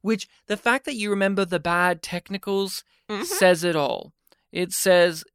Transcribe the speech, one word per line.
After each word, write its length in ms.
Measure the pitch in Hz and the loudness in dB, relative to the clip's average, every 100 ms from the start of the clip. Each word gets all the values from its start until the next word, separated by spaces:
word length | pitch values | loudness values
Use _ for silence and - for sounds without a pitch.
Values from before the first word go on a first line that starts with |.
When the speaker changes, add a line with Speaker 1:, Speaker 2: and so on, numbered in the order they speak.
Speaker 1:
which 240 | 190 220 - _ _ | -4 -4 -4 _ _
the 80 | 208 | -4
fact 280 | - 254 285 | 0 0 -2
that 80 | 254 | -6
you 140 | 208 | -2
remember 340 | 202 196 196 | 0 0 0
the 160 | 190 175 | -2 -2
bad 420 | 165 175 175 170 | -2 0 0 0
technicals 800 | - 180 - 196 - 196 196 - - _ _ | -4 -10 -8 -10 -4 -4 -4 -8 -14 _ _
Speaker 2:
Mm-hmm. 140 | 214 | -8
Speaker 1:
says 400 | 349 381 185 180 | -6 2 4 4
it 140 | 175 160 | 2 0
all. 380 | 143 50 - _ _ _ _ | 0 -2 -8 _ _ _ _
It 220 | - 180 | -6 -6
says 500 | - 196 180 175 160 - | -2 4 6 6 2 -12